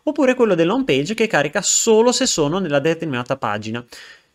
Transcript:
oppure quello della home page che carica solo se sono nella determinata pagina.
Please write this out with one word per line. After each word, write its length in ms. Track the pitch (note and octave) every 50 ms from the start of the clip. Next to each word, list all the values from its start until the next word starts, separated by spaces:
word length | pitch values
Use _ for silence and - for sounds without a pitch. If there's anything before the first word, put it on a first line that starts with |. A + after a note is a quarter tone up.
| -
oppure 300 | D4+ D4 E4 C#4+ B3+ A#3+
quello 200 | B3+ A#3 G#3+ F3+
della 200 | D#3+ E3+ E3+ A3
home 100 | C4+ C4
page 300 | - C#3 C3 D3 F#3 A3+
che 120 | - A3+
carica 340 | G#3+ - D3 C#3+ D3+ - G3+
solo 500 | - - - - - A3+ A3 A3 A#3 B3
se 140 | - - C4
sono 340 | A3+ - E3+ D3 C#3+ E3+ G3
nella 200 | F#3+ D#3 C#3+ C#3
determinata 580 | C3+ D#3+ E3 D#3+ E3 D#3 C3 A#2+ B2 - C3+
pagina. 480 | - - A2+ G#2 A2 G#2 A2 A2+ A#2+ A#2+ _ - - - - - _ _ _